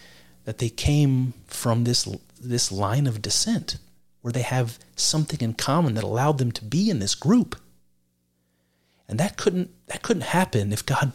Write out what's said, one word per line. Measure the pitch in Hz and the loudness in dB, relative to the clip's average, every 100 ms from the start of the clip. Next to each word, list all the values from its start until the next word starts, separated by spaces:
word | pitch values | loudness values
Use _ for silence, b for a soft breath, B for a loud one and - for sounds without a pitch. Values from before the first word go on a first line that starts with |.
| B B B B | B B B B
that | - 131 | -10 -4
they | 117 | -4
came | - - 147 143 131 127 - - | 0 2 4 4 4 0 -4 -14
from | - 120 117 | -4 0 2
this, | 120 120 - 98 - - | 2 0 -2 -8 -14 -14
this | 123 120 - | -4 -2 -2
line | 95 101 123 139 | -2 0 2 0
of | 107 | -2
descent | 107 - 214 220 - - - _ _ _ | -2 -2 0 -2 -4 -10 -12 _ _ _
where | 120 | -6
they | 123 | -4
have | 120 127 120 - b - | -2 0 -2 -4 b -4
something | - 156 151 156 | 0 0 -2 -2
in | 120 | -4
common | 113 - 147 160 | -2 0 2 2
that | 110 | 0
allowed | 101 110 143 143 | -2 0 2 2
them | 127 | 0
to | - | -2
be | 107 139 214 | -4 0 2
in | 147 | 0
this | 98 | -2
group. | - - 240 202 - - _ _ _ _ _ _ _ _ _ _ _ _ _ - | -2 2 4 2 -4 -18 _ _ _ _ _ _ _ _ _ _ _ _ _ -8
And | 110 | -2
that | 190 - | -2 0
couldn't, | - 180 175 _ - | 0 0 -4 _ -14
that | - | -8
couldn't | - 196 | -2 -2
happen | - 170 185 117 101 | 0 0 2 0 0
if | 107 - | -2 -2
God | 135 139 | 0 0